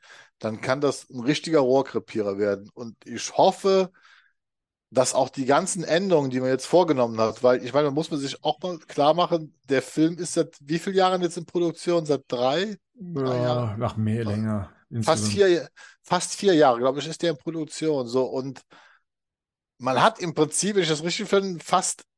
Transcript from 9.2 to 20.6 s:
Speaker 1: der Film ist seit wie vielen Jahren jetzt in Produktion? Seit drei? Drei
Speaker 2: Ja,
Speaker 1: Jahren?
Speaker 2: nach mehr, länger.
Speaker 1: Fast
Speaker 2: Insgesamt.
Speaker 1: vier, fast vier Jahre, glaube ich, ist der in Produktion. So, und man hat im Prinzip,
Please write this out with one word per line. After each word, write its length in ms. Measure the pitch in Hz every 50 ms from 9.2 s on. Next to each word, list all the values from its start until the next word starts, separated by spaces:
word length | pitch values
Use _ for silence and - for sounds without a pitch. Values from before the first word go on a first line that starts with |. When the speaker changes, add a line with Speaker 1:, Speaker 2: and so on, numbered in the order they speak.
| 180 160 170 165 156 - _ _ _
Speaker 1:
der 140 | - 135 131
Film 380 | - - - 151 156 165 175 165
ist 140 | 180 - -
seit 220 | 170 156 160 - -
wie 160 | 143 139 165
vielen 180 | 165 - 202 185
Jahren 280 | 190 185 185 185 180 180
jetzt 120 | 170 -
in 120 | 180 160
Produktion? 580 | - - 175 175 165 156 - - 175 175 170 160
Seit 200 | 151 143 135 -
drei? 500 | - - 120 123 131 143 170 196 220 202 - _ _ _
Drei 440 | 254 185 175 170 139 131 131 127
Speaker 2:
Ja, 60 | 123 123
Speaker 1:
Jahren? 360 | 123 123 123 120 110 101 113
Speaker 2:
nach 180 | 120 107 -
mehr, 260 | 110 110 107 110 120 117
länger. 460 | 104 101 107 110 110 107 101 90 - _ _ _ - 139 113
Speaker 1:
Fast 220 | 104 160 160 107 107
Speaker 2:
Insgesamt. 100 | 208 208
Speaker 1:
vier, 360 | 202 196 185 175 156 127 - _ - - - - _ _
fast 320 | - 175 180 - - -
vier 180 | - 202 196 175
Jahre, 240 | 151 147 131 117
glaube 220 | 117 127 131 135 147
ich, 80 | 139
ist 160 | 160 156 - 175
der 80 | 170
in 60 | 156
Produktion. 680 | - - 170 160 165 151 151 - - 156 156 147 135 123
So, 180 | 113 120 131 127
und 360 | 107 117 131 131 139 123 - _ _ - - - _ _ _ _ _ _ _ _ _ _ _ _ _ _ _ _ _ _ -
man 200 | 123 131 127 123
hat 180 | 170 226 - -
im 160 | 175 170 139
Prinzip, 400 | 151 156 151 - -